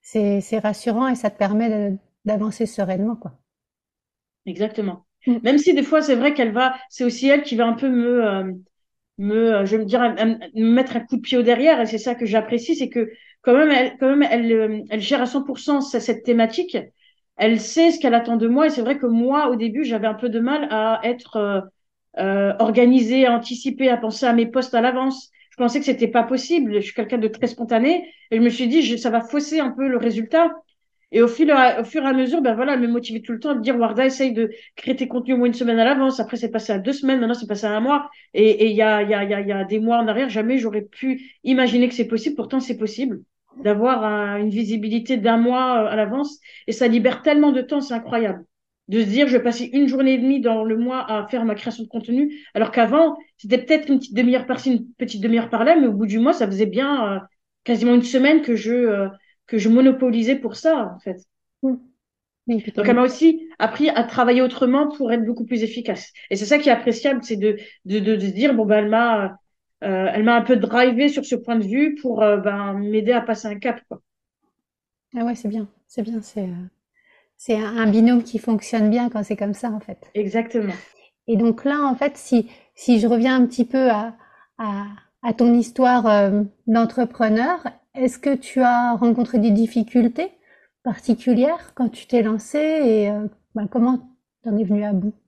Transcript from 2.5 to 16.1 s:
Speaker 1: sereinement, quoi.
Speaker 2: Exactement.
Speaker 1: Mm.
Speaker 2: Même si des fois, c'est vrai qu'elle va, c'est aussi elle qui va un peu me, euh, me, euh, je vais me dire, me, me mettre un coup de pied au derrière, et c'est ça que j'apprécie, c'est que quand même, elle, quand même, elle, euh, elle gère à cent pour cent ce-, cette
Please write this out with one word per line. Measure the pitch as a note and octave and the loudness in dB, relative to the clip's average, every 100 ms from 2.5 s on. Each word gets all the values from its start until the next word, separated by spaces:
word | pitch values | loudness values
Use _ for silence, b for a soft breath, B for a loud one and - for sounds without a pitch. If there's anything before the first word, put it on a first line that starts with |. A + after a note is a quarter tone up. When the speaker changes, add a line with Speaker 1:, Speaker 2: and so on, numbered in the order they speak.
| G3+ A3 | -4 -6
Speaker 1:
sereinement, | - F#3+ F#3 G#3 A3+ | -4 -4 -2 -4 -6
quoi. | F3+ - _ _ _ _ _ _ _ _ _ _ - | -12 -20 _ _ _ _ _ _ _ _ _ _ -14
Speaker 2:
Exactement. | F3 G#3+ - G3+ F3+ _ _ - | -6 -6 -4 -6 -8 _ _ -2
Speaker 1:
Mm. | A#3 | 0
Speaker 2:
Même | A3+ C#4+ | 2 2
si | D4 | 4
des | C#4+ | 2
fois, | C#4 D#4 | 4 0
c'est | D4+ B3 | 2 2
vrai | C4+ | 2
qu'elle | D4 A#3 | 2 -2
va, | G#3+ B3+ B3+ B | 2 0 -2 B
c'est | - | -4
aussi | B3 A#3 C4+ | -4 0 2
elle | C#4+ | 2
qui | C#4+ A3+ | 2 0
va | A#3 | 0
un | |
peu | A#3 C4+ | 0 0
me, | B3 A#3+ B3 A3 | 0 2 2 0
euh, | G3 F#3+ F#3 F#3 _ _ _ _ - | -2 -6 -10 -16 _ _ _ _ -8
me, | G3+ G#3+ A3+ | -2 2 2
euh, | G#3+ G3 | 2 2
je | A3 | -2
vais | |
me | G#3 | 0
dire, | A#3 | 0
me, | A#3+ A3+ A3+ A3+ F3+ A3 | 0 0 -2 -2 -6 0
me | A3+ | 2
mettre | A#3+ C4 A#3+ | 4 2 -4
un | |
coup | A#3 B3+ | -6 -8
de | |
pied | - B3+ | -2 0
au | |
derrière, | A#3 A#3 D4 D4 | 2 4 4 4
et | A3+ | 2
c'est | A3+ | -4
ça | B3+ | -6
que | A#3+ A#3 | -6 -2
j'apprécie, | A3 G#3+ A#3+ A#3 D#4+ | -2 0 -6 -2 -4
c'est | B3+ | -4
que | A#3+ A3 B B B | -4 -4 B B B
quand | - B3 | 2 4
même, | D4+ | 6
elle, | C#4 B3+ B3+ | 4 2 0
quand | C4 C#4+ | 0 2
même, | C#4+ | 2
elle, | A#3 A#3 | 2 2
euh, | A3+ G#3+ G#3+ - | 2 0 -4 -6
elle | G#3+ | -8
gère | G3 A#3+ | -2 -2
à | B3 | 0
cent | C#4 | -4
pour | C4+ C4 | -6 -8
cent | - C#4+ | -2 -2
ce-, | C4+ A#3+ | -2 -6
cette | - | -4